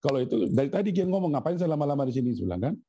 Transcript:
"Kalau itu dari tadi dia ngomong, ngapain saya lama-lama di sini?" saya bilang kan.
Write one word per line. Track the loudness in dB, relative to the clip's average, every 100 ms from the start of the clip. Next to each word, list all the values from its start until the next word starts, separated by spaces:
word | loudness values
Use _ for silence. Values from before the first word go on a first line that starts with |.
"Kalau | 0 0
itu | 0 0 2
dari | 2 2
tadi | 0 0
dia | 0 0
ngomong, | 0 0 0
ngapain | -2 -2
saya | 0
lama-lama | 0 0 0 0
di |
sini?" | 0 0
saya | -2 -2
bilang | -2
kan. | -2 -4